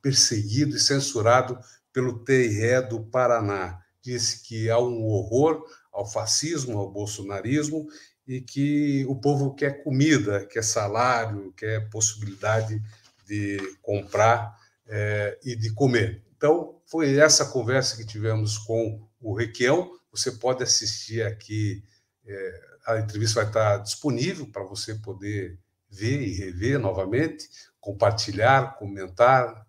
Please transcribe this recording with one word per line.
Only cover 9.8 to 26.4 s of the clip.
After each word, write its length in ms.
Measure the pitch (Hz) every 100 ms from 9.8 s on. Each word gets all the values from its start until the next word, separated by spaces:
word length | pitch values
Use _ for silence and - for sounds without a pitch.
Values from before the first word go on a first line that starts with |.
comida, 640 | 151 131 156 143 104 101 98
quer 180 | 113
salário, 880 | 107 117 101 110 123 120 110 101 98 -
quer 320 | 110 110 107
possibilidade 920 | 110 107 - 104 - 104 110 110 110 107 - _ _ 98
de 320 | 104 101 101 95 -
comprar, 720 | - 101 95 104 110 117 107 - _ _ -
é, 520 | 107 104 104 104 -
e 120 | 131 113
de 180 | 110
comer. 500 | 107 139 120 92 90 _ -
Então, 420 | 147 170 175 - _
foi 320 | 165 147 135
essa 340 | 151 - 143
conversa 460 | 131 113 131 127 110
que 80 | 113
tivemos 520 | 107 110 110 107 -
com 460 | - 113 113 - - _
o 140 | 110
Requião. 580 | 107 117 - 123 165 180 - _
Você 200 | - 131
pode 320 | 113 123 127
assistir 600 | 123 - 110 - - 110
aqui, 600 | 107 104 - 107 104 92 - _ _ _ 107
é, 360 | 98 95 90 - - -
a 140 | 110
entrevista 420 | 107 104 110 110
vai 80 | 104
estar 280 | 113 107 101
disponível 680 | - - 151 120 165 175 139
para 120 | 98
você 300 | 95 101 - 107
poder 640 | 104 92 101 104 90 90 _ _ _
ver 320 | 98 110 143
e 120 | 110
rever 420 | 92